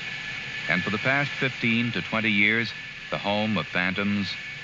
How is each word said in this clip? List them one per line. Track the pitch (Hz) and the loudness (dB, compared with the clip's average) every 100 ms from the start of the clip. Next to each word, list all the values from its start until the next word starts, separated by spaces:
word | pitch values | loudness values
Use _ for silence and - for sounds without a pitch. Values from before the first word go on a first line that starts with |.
| - - - - - - - | -8 -8 -8 -8 -8 -6 0
And | 87 | 0
for | 95 | 0
the | 101 | 0
past | 131 139 143 | 2 2 0
fifteen | - 135 - 120 113 120 | 0 -2 0 2 2 2
to | 113 | -2
twenty | - 110 110 | -2 0 2
years, | 101 104 113 113 - - - - | 4 4 4 0 -6 -12 -12 -6
the | 76 | -2
home | 98 104 107 98 | 0 2 2 0
of | 76 | 0
Phantoms, | 90 90 95 101 101 95 - - - | 0 2 2 0 0 0 -4 -8 -10